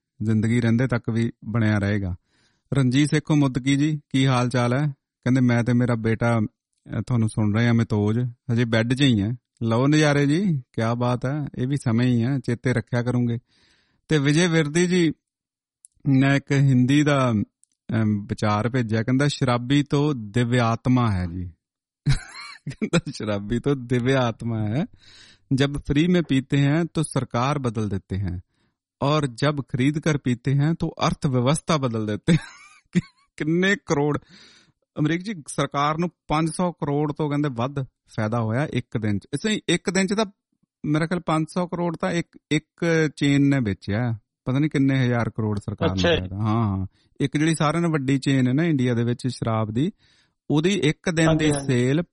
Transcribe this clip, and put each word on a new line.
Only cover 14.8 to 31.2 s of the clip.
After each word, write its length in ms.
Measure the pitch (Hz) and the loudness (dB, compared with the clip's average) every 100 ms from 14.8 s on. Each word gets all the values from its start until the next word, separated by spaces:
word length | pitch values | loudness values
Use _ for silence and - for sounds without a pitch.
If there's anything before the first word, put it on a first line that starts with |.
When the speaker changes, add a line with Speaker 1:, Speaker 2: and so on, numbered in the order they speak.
| 180 | 2
Speaker 1:
ਜੀ 260 | 180 165 - _ _ _ _ _ _ _ _ 147 | 2 2 -2 _ _ _ _ _ _ _ _ 0
ਨੇ 280 | 131 135 139 | 4 4 2
ਇੱਕ 160 | - | 0
ਹਿੰਦੀ 520 | 139 139 123 123 147 | 2 4 4 4 4
ਦਾ, 280 | 151 139 127 107 - _ _ _ - | 4 2 2 0 -2 _ _ _ -6
ਅਮ, 320 | 107 107 104 104 | -2 0 -2 -4
ਵਿਚਾਰ 440 | 107 107 104 113 | -4 0 0 0
ਭੇਜਿਆ, 340 | 127 113 113 | -2 -2 -2
ਕਹਿੰਦਾ, 240 | 113 131 147 | 0 0 0
"ਸ਼ਰਾਬੀ 560 | - 127 120 123 143 | 0 0 0 0 0
ਤੋਂ 300 | 139 147 147 135 | 2 0 0 -2
ਦਿਵਿਆਤਮਾ 960 | 104 117 120 123 117 113 127 127 117 | -4 -2 0 2 0 0 0 2 2
ਹੈ 140 | 95 87 | 0 -4
ਜੀ।" 180 | 90 87 - _ _ _ _ 147 | -6 -10 -14 _ _ _ _ -2
<laughs> 260 | 135 - - - - - | -2 -2 -18 -20 -18 -16
ਕਹਿੰਦਾ, 280 | - - 175 - - | -8 -4 -2 -4 -6
"ਸ਼ਰਾਬੀ 440 | 110 101 104 120 | -6 -6 -4 -4
ਤੋਂ 160 | 139 139 | -2 -4
ਦਿਵਿਆਤਮਾ 920 | 120 123 123 135 120 - 117 113 107 | -2 -2 0 0 0 -4 -6 -4 -4
ਹੈ, 180 | 123 233 - - - - _ _ | -4 -6 -10 -20 -20 -20 _ _
ਜਬ 240 | 131 143 143 | 0 0 -2
ਫ੍ਰੀ 300 | - 143 175 | -2 0 2
ਮੇਂ 160 | 175 160 | 2 2
ਪੀਤੇ 280 | 135 135 143 | -2 0 0
ਹੈਂ 280 | 139 156 170 | 2 0 -2
ਤੋ 100 | - | -4
ਸਰਕਾਰ 560 | 156 139 123 120 131 147 | -4 -4 -4 -2 -2 -2
ਬਦਲ 300 | 123 110 104 | -4 -4 -4
ਦੇਤੇ 280 | 95 - 95 | -4 -6 -6
ਹੈਂ, 220 | 95 87 - _ _ _ _ _ | -4 -6 -10 _ _ _ _ _
ਔਰ 260 | 135 151 143 | 0 0 -2
ਜਬ 340 | 117 143 147 | -2 -2 -2
ਖਰੀਦ 380 | - 123 135 151 | -4 -2 0 0
ਕਰ 180 | 160 143 | -2 -2
ਪੀਤੇ 360 | 127 123 139 | 0 -2 0
ਹੈਂ 220 | 139 147 165 | 0 0 0
ਤੋ 160 | 165 - 156 | -4 -2 -2
ਅਰਥ 200 | - | -2